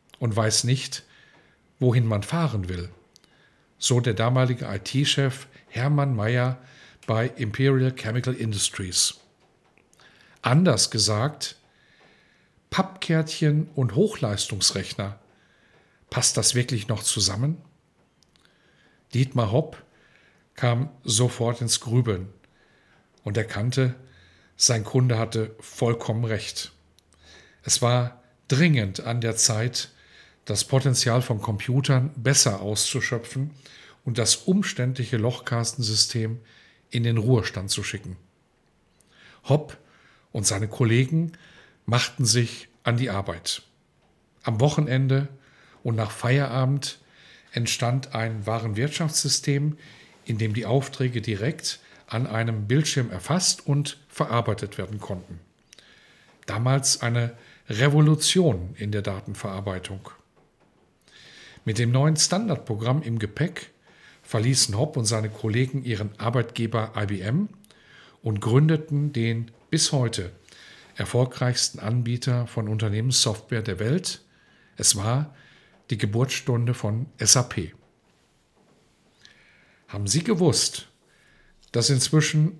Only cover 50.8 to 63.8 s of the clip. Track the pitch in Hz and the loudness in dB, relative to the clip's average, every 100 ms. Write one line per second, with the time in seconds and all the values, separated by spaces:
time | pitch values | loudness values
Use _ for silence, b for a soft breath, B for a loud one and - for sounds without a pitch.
50.8 | 127 - 127 117 110 98 120 151 - - | 0 -2 -2 -2 -4 -2 -2 -4 -6 -8
51.8 | B B B 110 123 110 113 110 104 135 | B B B -4 -2 -2 -2 -2 2 2
52.8 | 151 139 110 92 - 170 185 - - 143 | 2 0 -2 -4 -2 0 0 0 0 0
53.8 | 143 - _ - 143 117 117 104 104 - | 0 -6 _ -6 0 0 0 -2 -4 -8
54.8 | 98 104 - 92 - 85 - _ _ B | -8 -8 -8 -10 -10 -18 -20 _ _ B
55.8 | B B B B B B - 104 123 139 | B B B B B B -6 -2 0 2
56.8 | 139 - 120 120 117 - B B B 107 | 2 0 0 0 -2 -4 B B B 2
57.8 | 143 147 151 151 - 185 170 95 92 139 | 4 6 6 6 4 4 4 2 -2 -6
58.8 | 104 104 101 95 107 101 107 95 98 92 | -4 -2 -4 -6 -8 -10 -8 -6 -6 -6
59.8 | - 95 - - _ _ _ _ _ _ | -8 -12 -14 -20 _ _ _ _ _ _
60.8 | _ _ _ B B B B B - 107 | _ _ _ B B B B B -4 0
61.8 | 117 131 151 156 - 185 220 143 - 107 | 2 4 4 4 2 0 0 -2 -4 -2
62.8 | 113 143 117 113 107 - 165 - - _ | 0 0 0 -2 -2 -2 -4 -4 -16 _